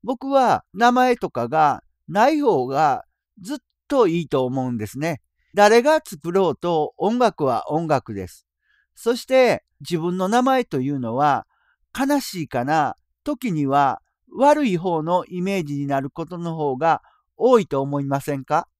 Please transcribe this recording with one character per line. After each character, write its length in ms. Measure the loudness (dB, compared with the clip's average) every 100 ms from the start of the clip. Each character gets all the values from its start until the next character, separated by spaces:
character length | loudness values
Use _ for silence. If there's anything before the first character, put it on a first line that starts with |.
僕 260 | -6 -8 0
は 360 | 2 2 0 _
名 200 | 2 2
前 240 | 4 2 0
と 120 | -2
か 200 | -4 -2
が 340 | 2 2 0 _ _ -6
な 220 | 2 2
い 100 | 2
方 280 | 2 2 0
が 360 | 0 2 0 -6 _ _ _
ず 140 | -12 -12
っ 20 | _ _ _
と 180 | 2 2
い 140 | 2
い 60 | -2
と 160 | -2 -2
思 240 | -4 -4
う 20 |
ん 60 | -6
で 100 | -8
す 100 | -6
ね。 220 | -6 -6 _ _ _
誰 280 | 4 6 6
が 140 | 4 0
作 360 | -2 -12 -4
ろ 200 | 0 0
う 40 | -2
と 380 | -2 -2 -2 _
音 220 | -4 0
楽 240 | 0 0
は 260 | -2 -2 -2
音 160 | -4 0
楽 280 | -2 -2
で 160 | -10 -10
す。 180 | -16 _ _ _ _ _ _
そ 220 | -4 -4
し 80 | 0
て 400 | 2 4 2 _ _
自 180 | -6 -4
分 180 | -2 -2
の 120 | 0
名 120 | 2
前 220 | 2 0
と 160 | 0 -4
い 100 | -4
う 100 | -4
の 160 | -4 0
は 280 | 0 0 -4 _ _ _ _
悲 280 | -6 -2 -2
し 220 | -4 -10
い 40 | -6
か 160 | -4
な、 320 | -2 0 -2 -4 _ _ -10
時 260 | -6 -4
に 160 | -2 0
は 340 | 2 2 -2 _ _ _
悪 320 | 0 2 4 2
い 120 | -2
方 260 | -2 -4
の 220 | 0 -2 -2
イ 160 | -6
メ 180 | -4 -4
ー 60 | -4
ジ 100 | -6
に 100 | -2
な 140 | -4
る 100 | -4
こ 160 | -10 -12
と 120 | -8
の 180 | -8 -4
方 220 | -4 0
が 240 | 0 0 _ _ _ _
多 240 | 4 4
い 60 | 2
と 160 | -4
思 180 | -2 -4
い 60 | -4
ま 160 | -4
せ 140 | -4 -8
ん 100 | -2
か？ 220 | -4 -4